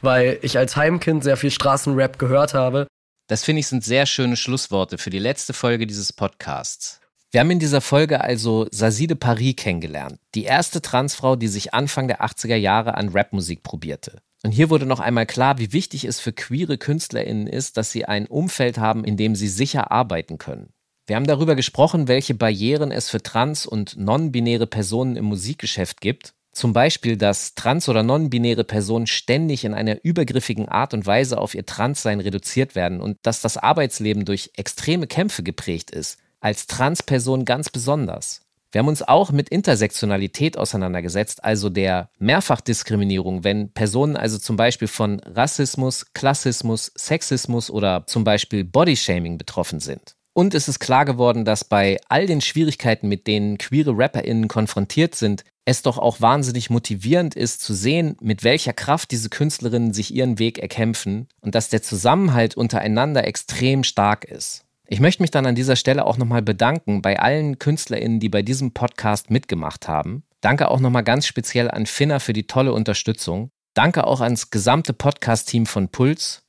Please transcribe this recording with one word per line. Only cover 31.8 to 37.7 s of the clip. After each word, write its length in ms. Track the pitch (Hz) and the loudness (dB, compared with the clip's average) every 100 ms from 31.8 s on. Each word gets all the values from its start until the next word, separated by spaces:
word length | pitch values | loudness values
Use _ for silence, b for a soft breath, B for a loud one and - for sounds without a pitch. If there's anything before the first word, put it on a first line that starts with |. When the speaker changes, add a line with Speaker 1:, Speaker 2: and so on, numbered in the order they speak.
| 117 143 117 104 | -4 -2 -2 -2
Speaker 2:
reduziert 540 | 98 98 - - 135 | -2 -6 -4 -2 -2
werden 260 | - 87 90 | -2 -2 -2
und 160 | 98 104 | -6 -4
dass 180 | - 113 | -4 -2
das 160 | 113 - | -4 0
Arbeitsleben 720 | 113 160 135 - 107 107 95 | 2 2 0 -2 -2 -2 -2
durch 260 | 101 - - | -4 -6 -10
extreme 500 | 98 - - 175 151 | -10 -6 -2 -2 -2
Kämpfe 360 | - 196 - | -2 -2 -2
geprägt 480 | 85 - - 82 - | -8 -8 -6 -6 -6
ist. 280 | - 76 - _ _ | -10 -10 -12 _ _
Als 260 | - 107 - | -4 -4 -6
Transperson 800 | - 131 170 - 135 120 131 123 | 0 0 0 0 0 2 -2 0
ganz 240 | 123 151 | -2 -2